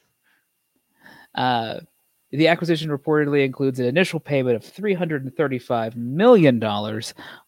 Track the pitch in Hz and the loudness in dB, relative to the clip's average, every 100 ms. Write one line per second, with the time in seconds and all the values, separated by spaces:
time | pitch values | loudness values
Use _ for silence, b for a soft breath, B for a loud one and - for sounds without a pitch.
0 | _ _ _ _ _ _ _ _ _ B | _ _ _ _ _ _ _ _ _ B
1 | B B B - 127 120 113 - - _ | B B B -4 -2 -2 -4 -10 -14 _
2 | _ _ _ 139 160 165 165 165 156 143 | _ _ _ 0 2 2 0 -2 -2 -6
3 | - 151 147 143 135 127 139 131 123 143 | 0 0 2 2 0 0 -2 0 0 2
4 | 185 160 - 143 127 113 - - 208 180 | 0 -2 -4 -2 0 -2 -4 -8 -4 -2
5 | 175 151 135 - 147 127 - 120 113 117 | -2 -4 -6 -4 -4 -4 -4 -4 -4 -6
6 | 120 143 226 233 151 120 110 104 104 107 | -6 2 6 8 6 4 0 -2 -4 -6
7 | - - B B | -10 -14 B B